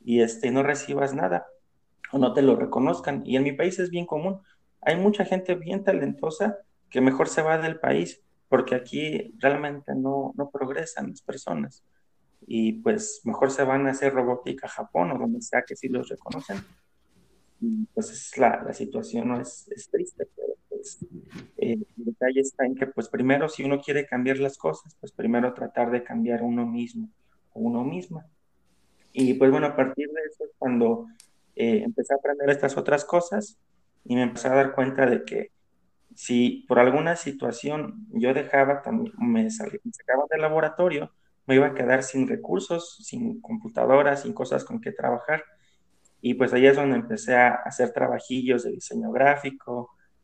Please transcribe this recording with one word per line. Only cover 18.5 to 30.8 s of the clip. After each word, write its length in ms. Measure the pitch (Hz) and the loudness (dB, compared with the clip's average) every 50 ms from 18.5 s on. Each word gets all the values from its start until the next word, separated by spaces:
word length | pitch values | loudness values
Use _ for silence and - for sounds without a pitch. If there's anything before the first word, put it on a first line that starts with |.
| 233 - - | 4 2 -4
la 80 | - - | -8 -10
situación 560 | - 113 - - - 113 - - - - - | -8 -10 -8 -8 -8 -8 -6 -6 -4 -4 -2
no 120 | 123 120 | -4 -4
es, 260 | - - - - - - - | -6 -8 -12 -18 -16 -16 -16
es 160 | - - - | -16 -6 -4
triste, 380 | - - 359 - - - - - _ | -4 -4 -4 -6 -8 -10 -12 -12 _
pero, 180 | - - - - - _ _ | -8 -8 -8 -8 -10 _ _
pues, 360 | 415 - - - - - - - - - - - - - - - _ | -12 -12 -12 -14 -16 -16 -16 -16 -16 -18 -20 -18 -18 -18 -18 -16 _
eh, 160 | - - - - | -6 -4 -2 -2
el 320 | 220 208 - _ - 117 | -4 -6 -8 _ -10 -10
detalle 360 | 117 113 - 127 127 131 135 | -10 -4 -2 -2 0 2 2
está 240 | 135 135 - - 131 | 0 0 -2 -2 -2
en 100 | 127 135 | -2 -2
que, 100 | 131 135 | -2 -4
pues, 220 | 135 - - 117 - | -4 -4 -6 -6 -6
primero, 400 | - 120 123 131 139 143 156 151 | -4 -2 2 2 4 4 2 0
si 160 | - - 143 | -2 -4 -2
uno 160 | 135 139 139 | -2 -2 -2
quiere 260 | - - 143 147 139 | -2 -2 -2 -2 -2
cambiar 320 | - 127 123 123 131 135 135 | -2 -2 -2 0 0 0 0
las 180 | 139 135 - | 0 -2 -4
cosas, 400 | - - 160 - - - - - _ | -4 -4 -4 -4 -4 -8 -20 -20 _
pues, 100 | - - | -20 -14
primero 420 | - - - 113 117 120 123 127 123 | -10 -4 -2 0 2 2 2 0 -2
tratar 360 | - 123 110 - 120 120 120 | -4 -8 -4 -2 -2 0 0
de 140 | 123 120 120 | 0 -2 -4
cambiar 380 | - 120 117 113 120 117 117 117 | -4 -4 -2 -2 0 0 -2 -2
uno 220 | 120 120 120 120 | -2 -2 -2 -2
mismo 420 | 117 117 120 120 117 117 113 110 110 - _ _ _ _ _ _ _ _ | -2 -4 -4 -6 -6 -8 -10 -12 -12 -14 _ _ _ _ _ _ _ _
o 80 | 113 | -4
uno 220 | 113 117 120 120 123 | -4 -2 -2 -2 -2
misma. 440 | 143 165 180 180 - 165 160 - - _ _ _ _ _ _ _ _ _ _ _ _ _ _ _ _ - | -4 -4 -6 -8 -10 -12 -14 -14 -18 _ _ _ _ _ _ _ _ _ _ _ _ _ _ _ _ -2
Y, 220 | 127 131 127 131 | 2 2 2 4
pues, 160 | 131 135 135 | 6 6 6
bueno, 160 | 139 151 151 | 6 6 2
a 80 | 143 - | 2 2
partir 320 | 139 135 135 - 143 147 147 | 0 0 0 0 -4 -6 -6
de 120 | 151 160 156 151 | -6 -6 -8 -8
eso 140 | - - 156 | -8 -10 -12
es 60 | - - _ | -12 -10 _
cuando, 480 | 135 127 123 120 | -4 -2 2 2